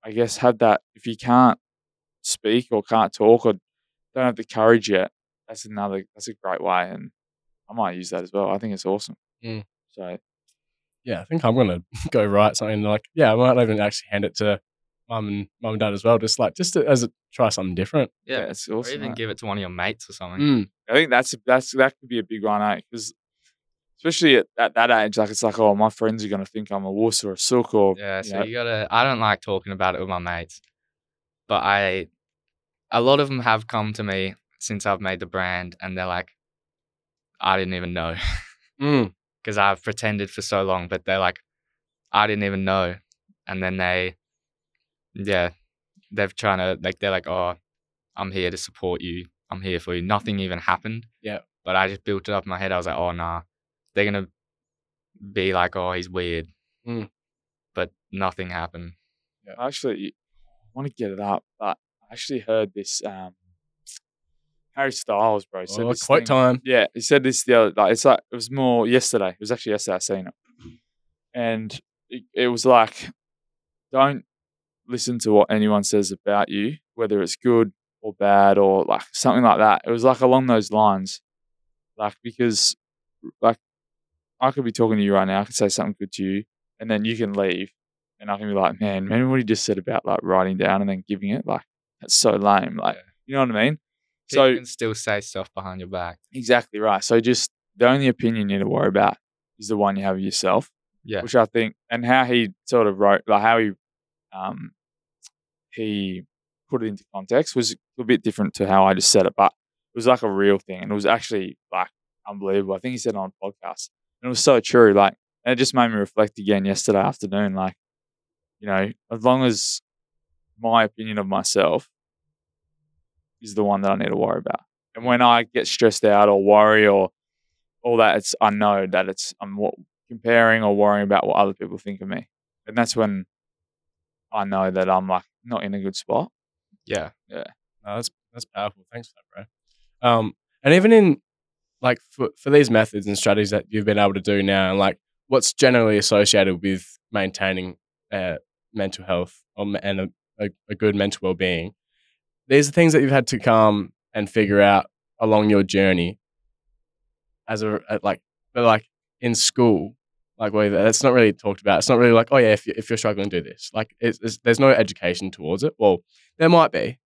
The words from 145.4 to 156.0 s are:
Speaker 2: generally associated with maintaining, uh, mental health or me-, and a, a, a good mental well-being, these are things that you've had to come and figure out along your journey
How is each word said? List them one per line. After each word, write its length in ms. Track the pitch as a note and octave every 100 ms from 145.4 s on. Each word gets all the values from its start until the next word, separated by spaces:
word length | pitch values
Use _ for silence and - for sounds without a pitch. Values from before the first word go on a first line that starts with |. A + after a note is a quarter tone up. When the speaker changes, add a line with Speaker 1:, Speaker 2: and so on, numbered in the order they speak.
| -
Speaker 2:
generally 440 | - C3+ B2 A2+ G#2
associated 640 | - G#2 G2+ G#2 F#2+ F2
with 380 | G2 F#2 - _ _
maintaining, 560 | G#2+ F#2+ - F#2+ F#2 F#2 - _ _ _
uh, 240 | G2+ F#2 D#2 _ _ _
mental 320 | A2 G2 - F#2
health 280 | F2+ F2+ _ _ -
or 100 | G2+
me-, 140 | G2+
and 160 | G2+ G2
a, 80 | F#2+ _ _ _
a, 80 | G#2 _ _
a 60 | G#2
good 200 | G#2+ G2+
mental 240 | G2+ -
well-being, 500 | F#2 F2+ F#2 E2+ F2+ _ _ _ _ _ _ _ _
these 200 | C#3 C#3+
are 20 |
things 220 | D#3 E3
that 80 | D#3
you've 100 | C3+ C3+
had 80 | A#2+
to 120 | A#2+
come 540 | - A2+ G#2+ G#2 F2+ _ _
and 160 | G#2+ G#2
figure 320 | A2+ G2+ G2+
out 240 | G2+ G2 - _ _ _
along 300 | A2 G#2+ G#2+
your 140 | G2+
journey 560 | G2 G2 G2 F2+